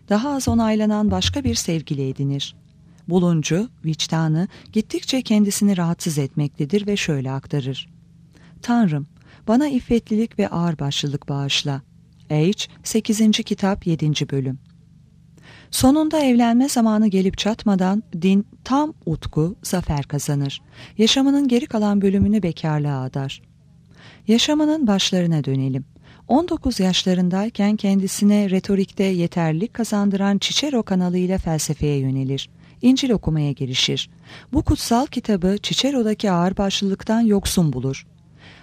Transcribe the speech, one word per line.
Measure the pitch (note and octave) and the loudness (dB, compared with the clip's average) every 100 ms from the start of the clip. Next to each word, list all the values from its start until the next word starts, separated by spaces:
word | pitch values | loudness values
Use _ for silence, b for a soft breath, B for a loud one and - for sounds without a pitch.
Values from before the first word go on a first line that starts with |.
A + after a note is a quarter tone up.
| - | -2
daha | G#3 C#4+ | 0 0
az | C#4 B3+ | -2 0
onaylanan | A#3 A3 G#3+ G#3+ G#3 G#3 | 2 2 2 0 2 0
başka | F#3 - C#4+ | 0 -2 -2
bir | C4 A3+ | -2 -2
sevgili | - E3 - C#3 C3+ | -2 -4 -4 -4 -4
edinir. | C3 C#3 C#3 - - _ _ b b - | -4 -4 -4 -8 -14 _ _ b b -2
Buluncu, | F3+ F3 E3 - E3 B3 - D#3+ | 0 2 2 0 -2 -2 -6 -6
vicdanı | D3+ - D#3+ D#3+ D#3 G3 B B | -6 -4 -2 0 0 -2 B B
gittikçe | A3 - E4+ - C4 | -4 -4 -6 -4 -4
kendisini | - G#3+ G3+ - G3+ F#3 | 0 2 2 2 0 2
rahatsız | E3 E3+ F3 D3 | 0 -2 -4 -2
etmektedir | C3+ - C#3+ - C#3+ G#3 G3+ | -2 -2 -4 -4 -2 -2 -2
ve | G3+ | -2
şöyle | - C#3 B2+ | -2 -2 -4
aktarır. | C3+ - D3 C3 C3 - - - - - b b - | -6 -4 -4 -4 -8 -12 -18 -20 -20 -20 b b -8
"Tanrım, | - A#3+ G3 D3 D3 - b b - | 0 2 2 0 -6 -14 b b 0
bana | A#3+ D4+ | 2 2
iffetlilik | B3+ - A#3 - G#3+ A3+ - | -2 0 0 0 -2 0 -2
ve | G3 | -2
ağırbaşlılık | E3+ E3+ D3+ C#3+ - D3 C#3+ - | -2 -2 -2 -4 -4 -4 -4 -6
bağışla." | C#3 C#3 - D3 C3+ - - - _ - | -6 -2 -2 -4 -6 -10 -20 -20 _ -2
H, | D3+ E3 G#3 - B | 0 2 0 -6 B
sekizinci | - A3+ A3+ G#3 A3 G#3 | -4 -2 0 2 4 2
kitap, | - G#3+ G3 G3 F3 | -2 -2 -2 -2 -2
yedinci | D#3+ D3+ D3 C#3+ | 0 0 0 -2
bölüm. | C#3 C3 C3 - - - - - - - B B B B | -2 -4 -6 -14 -20 -20 -20 -20 -20 -20 B B B B
Sonunda | - C4 D4+ D#4 D#4 | 2 4 4 2 2
evlenme | C4+ A#3+ A#3 A#3 C#4 | 4 4 4 4 2
zamanı | B3 A3+ G#3+ G#3+ | 2 2 4 2
gelip | F#3+ F#3+ - | 2 0 0
çatmadan | G3+ A3+ G#3+ F#3+ F#3 G#3 - E3+ | -4 -2 0 2 2 0 -4 -2
din, | F#3 G3 - - | 2 2 0 -8
tam | - C4+ D4+ - - | -2 0 -2 -4 -6
utku, | D3+ - D#3 E3 A3 | -6 -4 -2 -2 -4
zafer | - F3+ E3 D3 | -4 -4 -2 -4
kazanır. | - C#3+ - C#3+ C#3 - B B B - | -4 -4 -2 -2 -4 -8 B B B 0
Yaşamının | A3+ C4+ C#4 C#4+ C#4 | 2 2 2 2 2
geri | A#3+ - | 0 0
kalan | A3 G#3 G3+ | 0 2 2
bölümünü | G3 G3 G3 G#3+ | 2 2 2 2
bekarlığa | F3 - D#3+ D3+ D3 C#3 | 0 -2 -2 -2 -2 -4
adar. | B2+ C#3 C3+ - - _ _ - - B B B - | -4 -6 -6 -10 -20 _ _ -20 -20 B B B 2
Yaşamının | A3+ C4 D4+ D4+ D#4 A#3 | 2 4 2 2 2 2
başlarına | G3 - F#3 E3+ D#3 | 2 0 0 2 0
dönelim. | C3+ C3+ C3 C3 - - b b - | 0 0 0 -4 -8 -18 b b 0
On | C4+ F4 | 2 2
dokuz | D#4+ C4 A3+ | -2 -2 0
yaşlarındayken | F#3 F3 F#3+ F3+ F3+ F#3+ A3 - G3+ G#3+ | 0 0 0 2 2 0 -2 0 0 2
kendisine | G3+ G3 F#3+ - G#3 G#3 G3 | 2 0 0 2 2 4 2
retorikte | F#3 - G3 F#3+ - | 0 0 0 -2 -2
yeterlilik | G3 F3+ E3+ F3 D#3+ D#3+ A3+ | 0 0 -2 0 0 0 -4
kazandıran | - A3 G#3 G3+ F#3+ G3 G3 | -4 -2 0 0 2 0 0
Cicero | - - D4 B3+ | -2 -2 -2 -2
kanalıyla | - F#3 F3+ F3+ F3+ F#3+ | 0 0 0 0 0 -2
felsefeye | F3 D#3 - D3 D3+ C#3+ | -2 -2 -4 -2 -2 0
yönelir. | C3 C3+ C3+ C3+ - b b b | 0 -2 -2 -6 -8 b b b
İncil | A#3+ C4 C4+ | 2 2 2
okumaya | G3 - D#3 D3 | 0 0 -2 -2
girişir. | C3+ C3 B2+ - C3+ - B B B B | -2 -4 -4 -2 -4 -8 B B B B
Bu | C#4+ | -2
kutsal | D4+ D4+ - A#3 C#4+ | 0 0 2 0 0
kitabı | B3 - G3 F#3 G3+ | -4 -2 0 0 -2
Cicero'daki | - F3 C4 C#4 A3 G#3+ G#3 | -4 -2 0 0 0 0 0
ağırbaşlılıktan | F3 F3+ G3 G3 - G3 G3 - A3+ | 2 0 0 -2 -2 -2 -2 0 2
yoksun | A3+ G3 - - D#3 | 4 2 2 2 2
bulur. | B2+ C3 C3+ - - - B B B | 0 -4 -6 -12 -20 -20 B B B